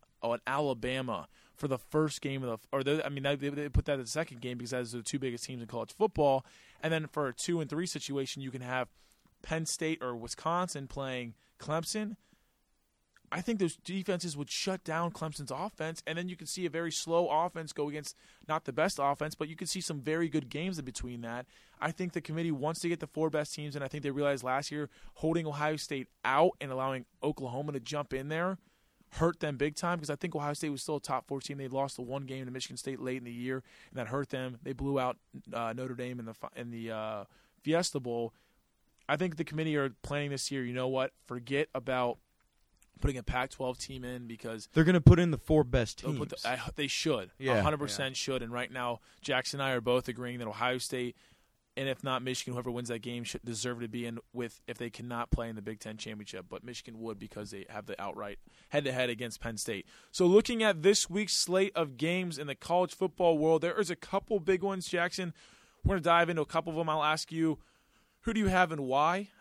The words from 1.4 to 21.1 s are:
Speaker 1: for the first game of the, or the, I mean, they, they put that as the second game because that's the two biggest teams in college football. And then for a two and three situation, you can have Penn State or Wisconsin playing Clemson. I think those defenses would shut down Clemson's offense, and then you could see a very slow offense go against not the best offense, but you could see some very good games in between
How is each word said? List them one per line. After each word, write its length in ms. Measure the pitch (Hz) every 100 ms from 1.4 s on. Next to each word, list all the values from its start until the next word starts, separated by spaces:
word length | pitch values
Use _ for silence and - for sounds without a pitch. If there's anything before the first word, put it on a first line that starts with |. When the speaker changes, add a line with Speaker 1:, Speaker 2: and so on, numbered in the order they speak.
| -
Speaker 1:
for 140 | - 147
the 100 | 131
first 420 | - 156 156 -
game 220 | 143 135
of 60 | 127
the, 200 | 113 -
or 100 | 139
the, 220 | 135 151
I 60 | 139
mean, 120 | 143
they, 140 | 139 143
they 320 | 139 143 147
put 160 | -
that 140 | - 139
as 80 | 120
the 40 |
second 300 | 151 160 123
game 180 | 123 123
because 120 | 120
that's 220 | 127 120
the 100 | 120
two 160 | 110 143
biggest 260 | 131 117
teams 160 | - 127
in 80 | 117
college 240 | 120 110 -
football. 480 | 214 - 147 135 - - - -
And 100 | 160
then 140 | 160 156
for 200 | - 139
a 80 |
two 260 | 120 - 170
and 100 | 143
three 160 | 147 180
situation, 560 | 147 - 139 135 139
you 80 | 135
can 100 | 123
have 280 | 123 127 123 _ _ _ _ _
Penn 240 | - 160 160
State 340 | - 160 160
or 120 | 127
Wisconsin 720 | 120 117 - 160 170 180 143 135
playing 480 | - 135 127 120 110 _ -
Clemson. 580 | - 156 160 214 214 220 _ _ _ _ _ _ _ _ _ _ -
I 100 | 160
think 180 | 180 220
those 180 | 175 -
defenses 600 | - 196 185 180 175 143
would 120 | 143
shut 360 | - - 185
down 260 | - 160 170
Clemson's 400 | - 160 147 139
offense, 520 | 135 202 - 160 165 -
and 100 | 165
then 120 | 180
you 80 | 180
could 120 | 156
see 160 | -
a 60 | 175
very 220 | 156 170
slow 360 | 156 - 165 175
offense 440 | 151 175 170 156
go 160 | - 147
against 280 | 147 143 - - - -
not 160 | 156
the 80 | -
best 260 | 123 175 -
offense, 320 | 139 143 151
but 140 | - 156
you 80 | 160
could 120 | 175
see 140 | 180
some 180 | - 151
very 280 | 127 160 170
good 200 | 156 131
games 300 | 143 180 175
in 60 |
between 360 | 127 113 123